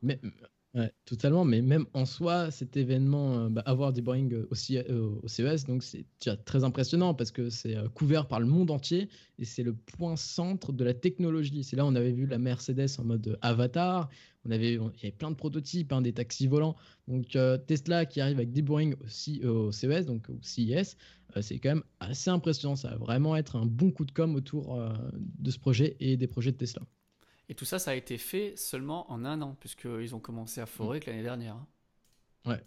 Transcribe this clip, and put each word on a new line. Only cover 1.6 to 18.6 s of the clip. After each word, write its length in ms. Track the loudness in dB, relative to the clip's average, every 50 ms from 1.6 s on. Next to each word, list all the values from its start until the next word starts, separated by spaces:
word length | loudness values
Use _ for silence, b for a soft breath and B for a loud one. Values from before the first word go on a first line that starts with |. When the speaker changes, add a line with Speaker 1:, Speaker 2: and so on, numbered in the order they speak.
Speaker 1:
même 240 | 6 6 4 4 4 0 0
en 140 | -2 -2
soi, 440 | -2 -2 -2 0 2 2 2 0 0
cet 280 | -4 -6 -8 -4 0 0
événement, 560 | 2 2 4 4 4 4 4 2 2 2 0
euh, 140 | 2 0 0
bah, 120 | 0 0 2
avoir 260 | 2 2 2 2 2 0
des 80 | 0
Boeing, 300 | 0 0 0 2 2 0 0
euh, 160 | -2 -4 -4
au 40 | -4
C-, 320 | -4 -2 -2 -2 -2 0 0
euh, 320 | 0 0 0 0 -2 -4 -6
au 60 | -6
C 140 | -2 0 2
E 60 | 2
S, 180 | 2 0 0
donc 160 | 0 -2 -2 -2
c'est 240 | -4 -8 -12 -14 -14 _ -6
déjà 160 | -4 -2 -2
très 300 | -4 -2 0 2 4 4
impressionnant 480 | 4 2 0 0 2 2 4 4 4 2
parce 180 | 0 -2 -4
que 200 | -2 -4 -4 -4
c'est, 260 | -4 -4 -4 -4 -2
euh, 140 | -2 -2 -4
couvert 360 | -2 0 2 4 4 4 2
par 140 | 2 0 2
le 60 | 4
monde 240 | 6 6 6 4 4
entier 400 | 2 0 -2 0 0 0 0 -2 B B B B B B
et 60 | -10
c'est 180 | -8 -4 -4 -2
le 120 | -2 -2
point 420 | -4 -8 -14 -10 -6 -4 -4 -2
centre 560 | -4 -6 -6 -4 -2 -2 0 -2 -2 -4 -4 -2
de 100 | 0 2
la 120 | 2 2
technologie. 680 | 2 2 0 2 2 0 2 2 2 0 0 -2 -4 -6
C'est 140 | -2 0
là 80 | 2 4
où 40 | 4
on 60 | 4
avait 180 | 4 4 2 2
vu 120 | 2 0
la 140 | 0 0 0
Mercedes 600 | 0 0 -2 -2 -2 -4 -2 0 0 0 0 -2
en 60 | -2
mode, 240 | 0 0 0 0 -2
euh, 80 | -4 0 0
avatar. 680 | 2 2 4 2 2 2 2 2 2 2 0 -2 -4 B B B B B B -6
On 40 | -2
avait, 280 | 0 0 2 2 0 0
on, 120 | -2 -4 -6
il 40 |
y 60 | -6 -8
avait 80 | -10
plein 200 | -8 -6 -6 -6
de 60 | -6
prototypes, 560 | -4 -4 -4 -4 -4 -6 -4 -4 -4 -2 0 0
hein, 80 | 2
des 140 | 2 2 0
taxis 320 | -2 -4 -4 -2 0 2
volants. 300 | 4 4 4 4 2 0 B B B B B B
Donc, 300 | -4 -4 -2 -2 0 2
euh, 220 | 4 4 4 4 2
Tesla 480 | 2 0 0 0 2 2 2 2 2
qui 160 | 0 0 0 2
arrive 160 | 2 2 2
avec 140 | 0 0 0
des 100 | 0